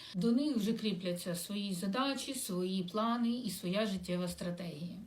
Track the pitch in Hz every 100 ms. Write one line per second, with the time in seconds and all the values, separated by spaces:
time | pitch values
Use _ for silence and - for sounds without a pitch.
0 | - 185 220 233 294 240 196 226 214 175
1 | 185 175 190 170 - 208 202 180 196 233
2 | 277 269 - 262 - 180 185 190 180 214
3 | 226 240 233 240 214 - 180 190 214 190
4 | 180 175 180 175 185 175 175 147 175 180